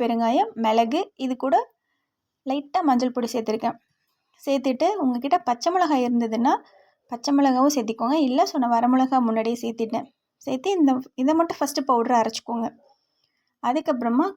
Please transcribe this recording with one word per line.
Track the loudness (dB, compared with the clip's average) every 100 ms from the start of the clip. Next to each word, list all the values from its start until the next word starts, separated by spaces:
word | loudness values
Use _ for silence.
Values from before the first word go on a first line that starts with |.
பெருங்காயம், | -2 0 2 2 0 -2
மிளகு, | 0 2 2 -2 -4 -6
இது | -6 -4
கூட | 0 0 0 _ _ _ _ _ _ _ -6
லைட்டா | -6 -4 -2 2
மஞ்சள் | 2 0 -2
பொடி | -4
சேர்த்துருக்கேன். | -4 -4 -4 -6 -8 _ _ _ _ _ _
சேர்த்துட்டு | -4 -2 -2 0 0 0
உங்ககிட்ட | -2 -2 0 0 0
பச்சை | -2 0
மிளகாய் | 0 2 2 2
இருந்ததுன்னா | 0 0 0 0 0 -4 _ _ _ _
பச்சை | -8 0 2
மிளகாவும் | 4 4 2
சேர்த்திக்கோங்க. | 2 -2 -4 -2 0 2
இல்ல, | 2 0
so | 0
நான் | 0 2
வரமிளகா | 4 2 2 2 2
முன்னாடியே | 0 -2 -4
சேர்த்திட்டேன். | -6 -6 -4 -6 -8 _ _ _
சேர்த்து | -8 -4 -2 2
இந்த, | 4 2 -4 -2
இதை | 0 2
மட்டும் | 0 -2
ஃபஸ்ட்டு | -4 -2 0
பவுடரை | 0 2 2
அரைச்சிக்கோங்க. | 0 -4 -8 -6 -6 -10 _ _ _ _ _ _ _ _ -4
அதுக்கப்புறமா | -2 -2 -2 0 0 0